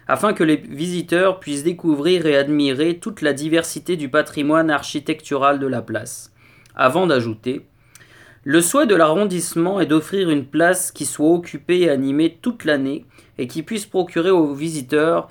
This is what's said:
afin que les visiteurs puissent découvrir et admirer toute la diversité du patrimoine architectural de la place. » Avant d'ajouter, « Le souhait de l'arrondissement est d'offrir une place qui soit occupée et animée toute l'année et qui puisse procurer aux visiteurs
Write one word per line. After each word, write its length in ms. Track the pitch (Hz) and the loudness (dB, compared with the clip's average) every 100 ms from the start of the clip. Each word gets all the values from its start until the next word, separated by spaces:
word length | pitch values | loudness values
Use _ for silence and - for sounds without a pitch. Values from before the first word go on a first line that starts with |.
| - | -4
afin 240 | 131 208 | 0 0
que 100 | 202 | 2
les 140 | 165 147 | 2 0
visiteurs 840 | - 143 175 175 170 170 190 185 | -2 -8 -6 -6 -2 2 2 0
puissent 240 | - 143 | -6 -4
découvrir 640 | 156 175 170 147 151 180 160 | -4 -2 0 0 2 2 2
et 100 | 143 | 2
admirer 600 | 143 147 143 131 160 175 | 2 2 2 2 0 -2
toute 240 | - - | -8 -4
la 100 | 151 | -2
diversité 640 | 135 156 165 160 - 147 180 | -2 0 0 -2 -6 -6 -4
du 140 | 139 | -2
patrimoine 640 | 151 147 - 147 156 160 | 0 0 -2 0 2 2
architectural 880 | 143 - 147 143 156 - 139 139 139 | 0 -4 -6 -6 -8 -4 0 2 2
de 80 | 135 | -2
la 160 | 120 | -4
place. » 500 | 113 110 117 - - _ _ _ _ - | -6 -8 -8 -14 -18 _ _ _ _ 0
Avant 320 | 131 156 185 | 2 2 2
d'ajouter, « 580 | 135 117 110 127 143 - _ _ - - - - - | 0 -2 -6 -6 -8 -10 _ _ -20 -20 -20 -20 -12
Le 160 | - 160 | 0 2
souhait 280 | 170 277 262 | 4 2 4
de 80 | 185 | 4
l'arrondissement 840 | 156 156 208 180 - 170 170 196 | 4 4 0 -2 -4 -2 0 0
est 60 | 156 | 2
d'offrir 440 | 156 151 196 180 | 0 0 -2 0
une 160 | 147 127 | 0 -2
place 460 | 151 170 180 - | 2 2 2 -4
qui 140 | - 139 | -6 -8
soit 240 | - 151 | 0 2
occupée 520 | 175 175 151 - 180 | 2 0 -8 -2 2
et 80 | 170 | 2
animée 500 | 139 135 143 160 - | 2 0 0 0 -2
toute 240 | 247 247 156 | -6 -4 -2
l'année 400 | 147 135 143 - _ - - | 0 -2 -6 -12 _ -16 -10
et 100 | 127 | -8
qui 140 | 160 | -8
puisse 240 | 156 226 - | -8 -8 -4
procurer 460 | 190 175 170 175 | -4 -2 0 2
aux 220 | 185 151 | 4 2
visiteurs 760 | 143 160 156 127 156 156 170 165 | -2 -6 -6 -2 0 2 0 -4